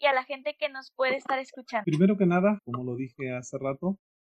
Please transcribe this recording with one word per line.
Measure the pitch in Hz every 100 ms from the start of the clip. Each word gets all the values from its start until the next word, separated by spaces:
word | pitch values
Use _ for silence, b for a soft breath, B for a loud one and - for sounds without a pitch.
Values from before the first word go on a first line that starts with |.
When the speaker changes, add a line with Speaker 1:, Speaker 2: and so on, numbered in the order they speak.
Speaker 1:
y | 285
a |
la | 262
gente | 262 269 277 302
que | 302
nos | 269 262 -
puede | 262 269
estar | - 262
escuchando? | 269 - 240 240
Speaker 2:
Primero | 202 151 196 202
que | 185
nada, | 180 196 208
como | - 120
lo | 123 123
dije | 131 - 131
hace | 123 123 135
rato, | 135 139 180 196 _ _ _